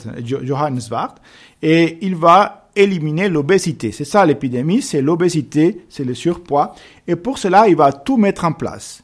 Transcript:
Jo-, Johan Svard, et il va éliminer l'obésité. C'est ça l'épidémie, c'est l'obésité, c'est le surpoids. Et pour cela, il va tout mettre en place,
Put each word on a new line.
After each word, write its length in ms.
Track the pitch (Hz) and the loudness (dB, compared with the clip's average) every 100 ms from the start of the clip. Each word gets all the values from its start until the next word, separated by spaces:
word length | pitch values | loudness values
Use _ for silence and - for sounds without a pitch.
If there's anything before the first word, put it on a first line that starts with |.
| 113 - | -12 -12
Jo-, 160 | 117 131 | -8 -6
Johan 380 | 127 139 151 127 | -4 -4 -4 -4
Svard, 360 | 113 117 220 - _ - - _ | -6 -6 -8 -10 _ -20 -20 _
et 360 | 156 165 165 165 | 2 4 2 -2
il 140 | 190 170 | -6 2
va 540 | 170 180 202 - _ 202 | 6 6 4 -4 _ 0
éliminer 520 | 202 180 151 156 202 | 2 0 -4 -2 -2
l'obésité. 640 | 156 139 190 175 131 110 | 0 0 0 0 -6 -6
C'est 140 | - 143 | -8 -2
ça 200 | 208 180 | 2 2
l'épidémie, 560 | 139 139 123 147 220 | 2 -2 -4 -2 -2
c'est 200 | - 151 | -2 -2
l'obésité, 840 | 135 170 180 170 120 151 160 214 - | 0 2 0 -2 -2 2 2 0 -12
c'est 160 | - 131 | -10 -8
le 80 | |
surpoids. 600 | 123 165 175 - 143 151 - - _ - | -4 -4 -4 -2 -2 -2 -6 -20 _ -6
Et 120 | 170 | -4
pour 200 | 226 269 | -4 -4
cela, 300 | 190 185 220 | 2 4 4
il 80 | 156 | 4
va 160 | 139 | 4
tout 260 | 139 - 262 | 2 -2 0
mettre 280 | 202 185 170 | 0 0 -4
en 80 | |
place, 500 | 147 101 98 - - | -4 -8 -10 -18 -20